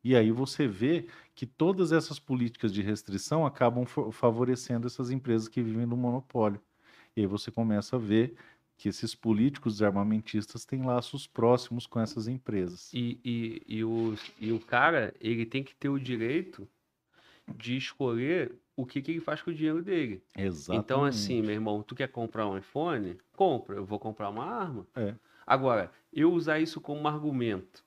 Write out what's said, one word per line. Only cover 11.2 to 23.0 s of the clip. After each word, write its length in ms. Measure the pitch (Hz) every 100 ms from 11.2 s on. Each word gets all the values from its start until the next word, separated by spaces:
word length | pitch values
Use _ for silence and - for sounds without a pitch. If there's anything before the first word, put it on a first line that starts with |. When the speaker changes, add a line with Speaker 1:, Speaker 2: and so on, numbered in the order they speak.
Speaker 1:
próximos 600 | - - 117 123 - 120 -
com 120 | 120
essas 280 | 110 - 110
empresas. 680 | 127 - 104 90 90 -
Speaker 2:
E, 260 | 127 120 123
e, 380 | 123 117 113 - -
e 160 | 110
o, 320 | 113 113 113 107 - -
e 120 | 110
o 80 | 110
cara, 560 | - 123 147 160 107 -
ele 280 | 110 117 117
tem 160 | 135
que 100 | 135
ter 160 | _ 139
o 100 | 139
direito 680 | 127 120 113 151 185 - 101 _ _ _ _ _ _ _ - -
de 180 | 120
escolher 760 | 127 131 - 131 117 135 180 139 - _
o 100 | -
que 160 | 127 143
que 80 | 135
ele 100 | 165
faz 220 | 160 151
com 80 | -
o 40 |
dinheiro 280 | 156 156 160
dele. 400 | 180 175 131 95 _ -
Speaker 1:
Exatamente. 480 | 98 80 71 110
Speaker 2:
Então, 180 | 107 135
assim, 380 | 143 117 101 120
meu 120 | 107
irmão, 280 | 107 110 104
tu 140 | 104
quer 120 | 127 131
comprar 400 | 123 113 110 107
um 80 |
iPhone? 640 | 95 - 139 170 135